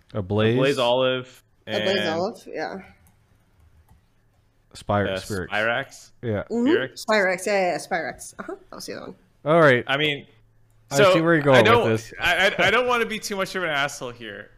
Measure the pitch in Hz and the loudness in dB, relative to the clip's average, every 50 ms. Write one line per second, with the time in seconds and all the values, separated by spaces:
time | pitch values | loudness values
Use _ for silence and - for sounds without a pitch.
0 | _ _ - 110 98 90 104 107 110 113 117 131 131 139 139 131 123 120 123 131 | _ _ -8 -8 -4 -2 0 2 2 2 2 2 2 2 2 2 2 2 2 2
1 | 131 127 127 127 123 - - - _ _ _ _ - 110 110 208 214 190 196 208 | 2 0 0 -2 -6 -10 -18 -20 _ _ _ _ -12 -6 -4 -2 -2 0 -2 -2
2 | 214 165 160 165 180 214 233 - - - - 147 156 95 - 190 - - - _ | -2 -2 -4 -4 -4 -6 -6 -10 -16 -14 -10 -8 -8 -8 -8 -12 -14 -16 -20 _
3 | _ _ _ _ _ _ _ _ _ _ _ _ _ _ _ _ _ _ - _ | _ _ _ _ _ _ _ _ _ _ _ _ _ _ _ _ _ _ -20 _
4 | _ _ _ _ _ _ _ _ _ _ _ _ _ _ - - - - 104 104 | _ _ _ _ _ _ _ _ _ _ _ _ _ _ -20 -14 -6 -2 0 0
5 | 98 101 95 95 - - 107 92 87 - 98 104 110 117 117 131 135 - - - | 0 0 -2 -4 -6 -6 -8 -8 -6 -4 -2 -2 0 0 -2 -2 -6 -10 -14 -20
6 | - - _ - - 117 104 98 - - 220 240 240 269 320 123 131 131 - - | -20 -20 _ -10 -6 -4 -4 -4 -4 -4 -4 -2 0 2 2 2 0 -2 -8 -12
7 | - - 214 - 185 185 185 180 - 214 208 196 185 180 156 151 - - 190 170 | -4 -2 0 0 2 0 -2 -2 -2 -2 0 0 0 0 -2 -4 -6 -6 -6 -6
8 | 156 123 - - - - - - - - 381 - - - - - - - - - | -6 -6 -10 -12 -16 -20 -16 -16 -14 -14 -14 -16 -16 -20 -18 -16 -14 -14 -14 -14
9 | - - - _ _ _ _ _ - 143 160 170 160 143 127 120 117 - 135 143 | -14 -16 -18 _ _ _ _ _ -2 2 4 6 6 6 6 4 2 -2 -2 0
10 | 156 151 143 139 - - _ _ _ _ _ _ _ _ _ _ _ - 139 139 | 0 -2 -2 -4 -8 -16 _ _ _ _ _ _ _ _ _ _ _ -4 2 4
11 | 208 190 190 170 160 170 170 156 143 143 131 123 110 110 117 240 - 117 113 110 | 6 6 6 4 4 4 2 4 4 6 6 6 8 6 6 4 4 2 0 -2
12 | - - - - 120 170 175 170 185 202 - - 175 190 208 240 254 247 247 233 | -4 -8 -10 -4 -2 0 2 2 2 0 2 2 0 2 2 2 2 2 0 0
13 | 226 196 220 208 - - 208 190 190 185 - 185 180 160 147 139 143 143 - - | -2 -2 -4 -8 -8 -8 -6 -6 -6 -6 -4 -6 -4 -2 -2 -2 -2 -2 -4 -8
14 | 139 123 120 117 117 110 101 101 104 - _ | -12 -12 -12 -12 -14 -14 -14 -14 -16 -20 _